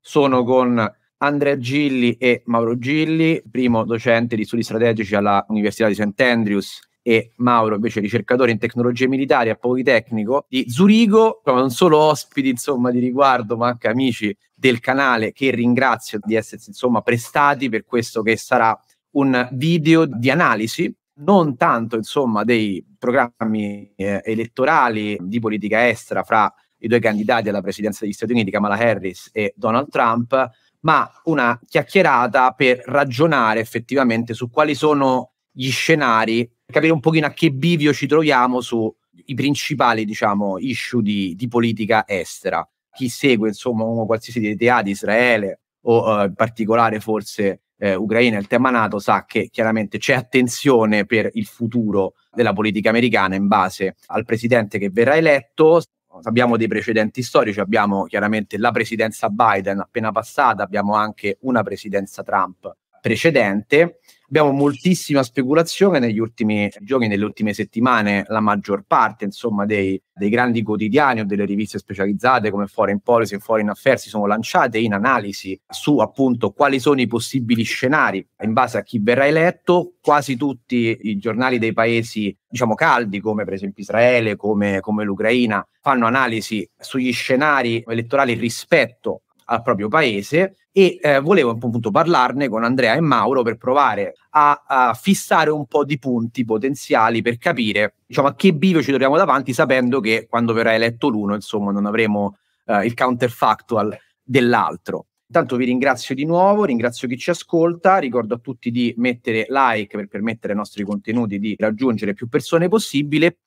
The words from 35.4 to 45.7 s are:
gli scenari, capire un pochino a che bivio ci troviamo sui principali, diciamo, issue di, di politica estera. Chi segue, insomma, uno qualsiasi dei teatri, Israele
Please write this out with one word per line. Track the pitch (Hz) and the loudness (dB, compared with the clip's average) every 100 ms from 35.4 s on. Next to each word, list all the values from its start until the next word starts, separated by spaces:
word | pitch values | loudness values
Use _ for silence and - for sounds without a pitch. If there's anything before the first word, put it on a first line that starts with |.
| _ | _
gli | - 131 | -8 -6
scenari, | 120 - 156 135 110 110 113 120 _ | -4 0 2 4 2 2 0 -2 _
capire | _ 156 160 | _ 0 2
un | 160 | 2
pochino | 160 160 147 | 2 2 0
a | |
che | - 165 | 0 0
bivio | 135 160 170 147 | 0 0 2 2
ci | 139 - | 0 0
troviamo | 151 156 131 127 127 | 2 4 4 2 0
sui | 123 117 110 - _ _ - | -2 -2 -2 -6 _ _ -12
principali, | 127 127 143 - 120 127 110 107 | -4 -2 -2 -4 0 0 0 -2
diciamo, | 107 110 101 101 95 | -2 0 0 -2 -4
issue | 127 117 - 123 | -6 -6 -4 -2
di, | 104 101 95 85 | 0 0 -4 -6
di | 123 | -4
politica | 120 117 107 107 110 - | 0 0 -2 0 0 0
estera. | 98 82 - 95 82 82 _ _ | -6 -6 -8 -4 -4 -6 _ _
Chi | - 123 | -8 -8
segue, | - 139 117 110 | -2 2 2 0
insomma, | 104 127 113 | -4 -4 -4
uno | 113 117 107 | -2 -4 -2
qualsiasi | 113 - 123 | -4 -4 -4
dei | 104 101 | -4 0
teatri, | 117 123 101 | 2 2 0
Israele | 98 101 110 123 113 101 92 _ | -4 0 2 2 2 0 -8 _